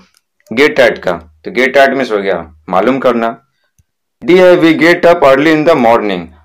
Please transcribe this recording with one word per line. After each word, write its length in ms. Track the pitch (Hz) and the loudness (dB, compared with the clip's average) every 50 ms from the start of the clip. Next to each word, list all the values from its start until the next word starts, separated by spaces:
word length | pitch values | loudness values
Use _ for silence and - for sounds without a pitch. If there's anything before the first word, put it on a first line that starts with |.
| _ _ _ _ _ _ _ _ _ - 110 | _ _ _ _ _ _ _ _ _ -8 -2
Get 260 | 120 143 151 151 143 | 0 0 0 2 2
at 200 | 127 110 - 92 | 0 0 0 -2
का। 120 | - 95 | -6 -8
तो 400 | 85 85 - - _ _ - 104 | -8 -8 -10 -18 _ _ -18 -10
get 260 | 92 117 131 127 127 139 | -6 -4 -2 0 2 2
at 120 | 135 131 | 2 2
मीन्स 220 | 127 139 127 113 | 0 -2 -4 -4
हो 60 | 107 101 | -4 -4
गया 380 | 98 98 90 85 82 78 - _ _ - | -4 -4 -4 -6 -6 -10 -18 _ _ -4
मालूम 300 | 92 92 104 123 135 131 | -2 -2 0 0 -2 -2
करना। 420 | 127 127 117 117 113 113 117 - _ _ _ _ _ _ _ _ _ _ _ _ _ _ _ _ - | -2 -2 -2 -2 -4 -6 -6 -10 _ _ _ _ _ _ _ _ _ _ _ _ _ _ _ _ -2
D 140 | 120 180 185 | 0 2 4
है, 180 | 180 180 180 151 | 4 4 4 4
we 220 | 156 165 156 131 | 2 2 0 2
get 260 | 151 170 175 175 - | 0 0 0 2 2
up 140 | 170 175 175 | 2 2 2
early 360 | 151 135 135 135 151 160 156 | 2 2 2 2 2 0 0
in 120 | 156 151 170 | 0 0 0
the 100 | 165 143 120 | 0 2 2
morning, 360 | 113 117 110 104 104 95 87 82 80 - _ _ | 2 2 2 0 -2 -6 -8 -10 -14 -18 _ _